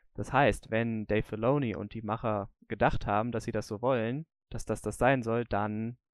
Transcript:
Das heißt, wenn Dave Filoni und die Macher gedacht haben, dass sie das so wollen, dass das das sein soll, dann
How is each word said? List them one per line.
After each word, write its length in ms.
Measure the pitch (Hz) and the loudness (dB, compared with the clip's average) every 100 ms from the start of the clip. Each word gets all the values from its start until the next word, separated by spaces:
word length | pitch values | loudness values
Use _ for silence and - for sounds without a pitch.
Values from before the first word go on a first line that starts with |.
| _ | _
Das 180 | - - | -10 0
heißt, 380 | 131 131 - - | 4 4 2 0
wenn 360 | 113 117 110 104 | 0 0 -2 0
Dave 180 | 107 | 0
Filoni 500 | - 107 113 143 120 | 0 0 2 2 0
und 200 | 95 104 | -2 -6
die 80 | 113 | -6
Macher 460 | 107 110 113 104 101 _ - | -4 -2 -2 -2 -4 _ -10
gedacht 380 | 104 123 - - | 0 2 2 2
haben, 260 | 104 120 | 0 0
dass 120 | 113 | -2
sie 80 | 117 | -2
das 140 | 110 - | -4 -4
so 160 | 107 | -2
wollen, 440 | 120 127 113 139 160 _ - | 0 0 0 -4 -8 _ -12
dass 140 | 117 | -8
das 160 | - 107 | -4 -4
das 140 | - - | -4 2
sein 240 | 123 131 | 4 4
soll, 220 | 113 117 | 2 -2
dann 540 | 117 101 107 107 113 123 _ | 0 -2 0 -2 -6 -8 _